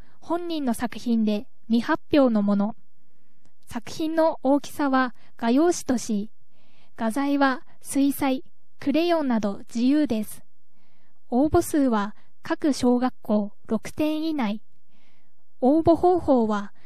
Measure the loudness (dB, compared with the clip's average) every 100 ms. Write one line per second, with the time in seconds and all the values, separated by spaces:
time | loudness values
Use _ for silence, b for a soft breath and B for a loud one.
0 | -10 -10 -4 -4 -2 -2 -2 -2 -4 -4
1 | 0 2 2 0 -4 -8 0 0 2 -2
2 | 2 4 6 4 4 2 0 -4 -10 -10
3 | -10 -10 -10 -10 -10 -10 -8 -8 -8 -4
4 | 0 2 2 2 2 2 2 -2 2 2
5 | 2 b b -2 2 4 4 2 0 -2
6 | 0 -2 -2 -8 -10 -10 -10 -10 -10 -4
7 | -2 0 2 4 4 2 -6 -10 -2 2
8 | 2 2 0 0 -4 -10 -10 -6 0 2
9 | 2 2 2 2 0 -2 -6 0 4 4
10 | 4 0 -2 -8 -10 -10 -10 -10 -10 -10
11 | -10 -10 -2 2 4 4 4 2 4 2
12 | 0 -6 -10 -8 -4 0 0 2 4 4
13 | 2 -2 0 0 0 -6 -4 -4 -2 -2
14 | 0 0 -2 0 -2 -2 -6 -10 -10 -10
15 | -10 -10 -10 -10 -10 0 4 6 6 6
16 | 4 4 4 4 4 0 -4 -10